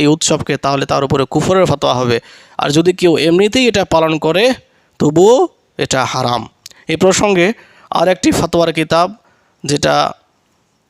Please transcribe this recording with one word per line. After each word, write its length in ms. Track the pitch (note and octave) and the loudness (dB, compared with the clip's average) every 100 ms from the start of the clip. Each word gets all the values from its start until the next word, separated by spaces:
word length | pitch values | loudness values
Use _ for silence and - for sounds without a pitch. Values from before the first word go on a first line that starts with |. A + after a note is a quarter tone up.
এই 60 | D3 | 2
উৎসবকে, 460 | D#3+ - D#3 - C#3 | 0 0 -2 -2 -4
তাহলে 260 | C#3 C#3 C#3 | -4 -4 -2
তার 180 | C#3+ C#3 | -2 -2
উপরে 160 | C#3+ C3 | -2 -2
কুফরের 320 | D3+ D3 F#3+ E3 | -2 0 0 0
ফতোয়া 300 | C#3+ C#3 B2 | 0 -2 -2
হবে। 180 | B2 A#2 - - - - | -2 -2 -6 -18 -16 -6
আর 120 | D3+ D3 | -2 0
যদি 140 | F3 | 0
কেউ 200 | F3+ F3 C3+ | 0 0 2
এমনিতেই 480 | D#3+ F3 G#3 C4 B3 | 2 2 2 2 0
এটা 120 | G3+ F3+ | 0 0
পালন 280 | D#3+ D#3+ D#3 D#3 | 0 0 -2 -2
করে, 180 | E3+ B3 B3 _ _ _ - | 0 0 -2 _ _ _ -4
তবুও 360 | D3+ D#3 G3+ C4 F4 - _ - | 0 4 4 4 0 -4 _ -8
এটা 160 | C#3 C3+ A#2+ | -4 -2 -2
হারাম। 300 | C3 B2 A#2+ G#2+ _ - - - | -4 -4 -4 -6 _ -20 -16 -8
এই 100 | D#3+ | 0
প্রসঙ্গে 440 | F#3 F#3 G#3 F#3 F3+ - - _ _ - | 2 2 0 2 0 -2 -14 _ _ -2
আর 80 | F3 | 0
একটি 160 | F3+ D#4 - | 0 0 0
ফতোয়ার 320 | E3+ E3+ E3 | 0 0 0
কিতাব, 340 | D#3+ D#3 E3 F#3 G#3+ _ _ _ _ | -2 -2 0 0 -4 _ _ _ _
যেটা 320 | - D3 D3+ D3 D3 - _ _ _ _ _ _ _ | -6 -2 0 0 -2 -6 _ _ _ _ _ _ _